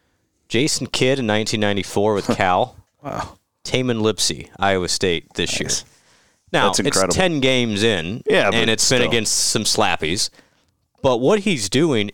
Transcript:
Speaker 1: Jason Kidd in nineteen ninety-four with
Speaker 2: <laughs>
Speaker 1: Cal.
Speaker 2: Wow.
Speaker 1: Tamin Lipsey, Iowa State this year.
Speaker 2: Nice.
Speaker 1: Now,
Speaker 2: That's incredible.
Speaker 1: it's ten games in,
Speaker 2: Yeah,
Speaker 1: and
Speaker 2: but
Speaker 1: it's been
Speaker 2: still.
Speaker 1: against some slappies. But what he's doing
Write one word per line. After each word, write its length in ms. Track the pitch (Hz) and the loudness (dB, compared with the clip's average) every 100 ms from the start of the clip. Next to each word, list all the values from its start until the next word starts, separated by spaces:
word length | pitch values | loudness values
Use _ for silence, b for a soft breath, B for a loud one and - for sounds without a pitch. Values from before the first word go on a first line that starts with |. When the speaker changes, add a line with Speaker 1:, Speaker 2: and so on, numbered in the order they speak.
| _ _ _ _ - | _ _ _ _ -2
Speaker 1:
Jason 380 | 110 151 - 127 | 0 0 -2 -4
Kidd 320 | - 127 135 | 0 0 2
in 80 | 113 | 0
nineteen 320 | 107 107 110 | 0 0 -2
ninety-four 540 | 104 98 90 101 107 101 | 0 -2 -2 0 0 0
with 120 | - | -2
Speaker 2:
<laughs> 80 | 113 | 0
Speaker 1:
Cal. 400 | 95 92 123 - _ _ | 2 2 0 -6 _ _
Speaker 2:
Wow. 340 | - - 95 - _ _ | -12 -10 -10 -14 _ _
Speaker 1:
Tamin 380 | - 123 127 113 | -4 -2 0 0
Lipsey, 480 | 110 101 - 67 - - | 0 0 -2 -4 -10 -2
Iowa 300 | 98 95 87 | 0 0 -2
State 460 | - 95 82 - - | -2 0 -2 -4 -6
this 240 | 85 - | -4 -4
year. 80 | 73 | -4
Speaker 2:
Nice. 180 | - - b b b b b b | -6 -8 b b b b b b
Speaker 1:
Now, 120 | 156 110 | 0 2
Speaker 2:
That's 120 | 92 | 0
incredible. 300 | 110 95 92 | 0 0 0
Speaker 1:
it's 60 | 87 | 0
ten 220 | 185 151 | 0 2
games 420 | 127 127 117 101 | 2 2 0 0
in, 400 | 113 95 80 120 415 | 2 0 -2 -6 0
Speaker 2:
Yeah, 200 | 185 107 | 2 2
Speaker 1:
and 80 | |
Speaker 2:
but 160 | 113 113 | 2 2
Speaker 1:
it's 200 | 110 - | 0 2
been 100 | 127 | 2
Speaker 2:
still. 100 | 120 | 2
Speaker 1:
against 240 | 117 104 - - | 0 0 -2 0
some 140 | 117 104 | 0 0
slappies. 640 | - 101 85 80 95 - b b b b _ _ - | 0 0 0 -2 -2 -4 b b b b _ _ -2
But 140 | 135 120 | 0 2
what 220 | 135 214 | 2 2
he's 300 | 202 147 98 | 2 -2 0
doing 400 | 127 165 117 104 | 0 2 2 -2